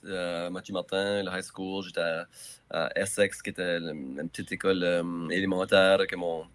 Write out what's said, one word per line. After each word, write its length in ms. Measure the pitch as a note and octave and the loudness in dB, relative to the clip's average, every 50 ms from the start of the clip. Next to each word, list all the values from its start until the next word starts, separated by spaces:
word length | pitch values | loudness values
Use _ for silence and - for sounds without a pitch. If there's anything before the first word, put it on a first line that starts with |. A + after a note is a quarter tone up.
| - | -10
euh, 420 | G2+ F#2+ F2+ F2+ F2 F2 E2+ F2 F2 | -6 -4 -4 -2 -2 -4 -4 -4 -4
Mathieu 240 | F2+ - - - | -6 -8 -8 -6
Martin, 500 | G2 F2+ F2 - F#2+ F#2+ G2 G2+ G2+ G2+ | -6 -6 -4 -2 0 0 0 2 0 0
le 80 | F#2+ F2+ | -2 -2
high 140 | F2+ F#2 F2+ | -4 -6 -8
school. 400 | - - F#2+ F#2 F#2+ F#2+ G2 F#2 | -8 -8 -8 -6 -4 -4 -6 -6
J'étais 160 | F2+ E2+ F2 | -6 -4 -2
à, 260 | E2+ E2 E2 E2 F2 - - - - - - - _ - | -2 -2 -2 -4 -6 -10 -14 -20 -18 -18 -20 -20 _ -6
à 280 | - E2 D#2 - - - | -4 -2 -2 -2 0 -2
Essex, 440 | G2 - - G#2 G2+ F#2+ - - | -2 0 2 2 2 2 0 -6
qui 80 | - G2+ | -8 -8
était 280 | F2+ - F2+ F2+ E2+ E2+ | -6 -4 -2 0 0 -2
le, 120 | E2 D#2+ | -2 -4
une 400 | D2+ D2+ C2+ C2 C2+ D2 D#2 E2+ | -8 -8 -8 -8 -8 -8 -8 -8
petite 200 | - - F2+ - | -8 -8 -8 -8
école, 300 | F#2 - - F#2+ F#2+ F2+ | -6 0 2 2 2 4
euh, 460 | F2 F2 F2 E2+ E2+ F2 E2+ E2+ E2 D#2+ | 4 2 2 2 0 -2 -4 -4 -4 -2
élémentaire 760 | F2 F#2+ F#2+ F#2+ F#2 F#2 F#2+ - G2+ F#2+ F#2+ F#2+ G2 F#2+ F#2+ | 0 0 0 2 0 0 2 6 8 8 8 8 8 6 4
que 100 | - F#2 | 2 -2
mon, 300 | F2+ F2 E2+ E2 D#2+ D#2+ - | -4 -2 -2 -2 -4 -6 -10